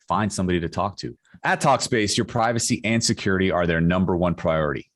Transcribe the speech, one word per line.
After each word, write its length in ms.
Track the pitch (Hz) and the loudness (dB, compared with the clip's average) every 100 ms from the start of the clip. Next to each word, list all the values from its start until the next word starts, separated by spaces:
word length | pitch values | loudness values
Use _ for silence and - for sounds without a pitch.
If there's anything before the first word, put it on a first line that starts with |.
| _ | _
Find 260 | 87 107 | 0 0
somebody 280 | - 90 90 | 0 0 0
to 80 | 82 | -2
talk 280 | 82 95 98 | -4 -4 -6
to. 180 | - 120 _ - | -12 -14 _ -8
At 180 | - 180 | -2 0
Talkspace, 560 | 156 127 - 120 104 - | 2 2 2 0 0 0
your 100 | 107 | -2
privacy 540 | 120 113 117 - 117 | 0 0 0 -2 -2
and 180 | 104 113 | 0 0
security 480 | - 113 - 95 95 | 0 -2 0 2 2
are 160 | 85 87 | 2 2
their 140 | 82 | 2
number 360 | 85 90 92 90 | 2 2 2 2
one 200 | 90 85 | 0 0
priority. 520 | 87 80 76 67 - | 0 0 0 -4 -8